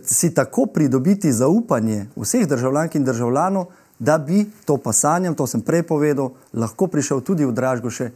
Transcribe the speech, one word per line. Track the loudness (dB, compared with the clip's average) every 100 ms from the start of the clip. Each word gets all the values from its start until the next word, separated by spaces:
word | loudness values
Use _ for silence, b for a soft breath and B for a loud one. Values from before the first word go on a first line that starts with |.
si | -2 0 0
tako | 0 0 0 -2
pridobiti | 2 2 2 2 2 2
zaupanje | 2 4 2 2 0 0 -2 -6 -8
vseh | -2 0 0
državljank | 0 0 0 -2
in | 0
državljanov, | 0 0 0 0 0 0 -4 b b _
da | 2 2
bi, | 2 0 0 -6
to | -2 -2
pa | 0
sanjam, | 0 2 2 0
to | -2 -2
sem | -2
prej | 0 0
povedal, | 0 0 2 0 -2 B B
lahko | -6 -6 -2 -2
prišel | 0 -2 -2
tudi | -2 0
v | 0
Dražgoše, | 0 -2 -2 -4 -6 -8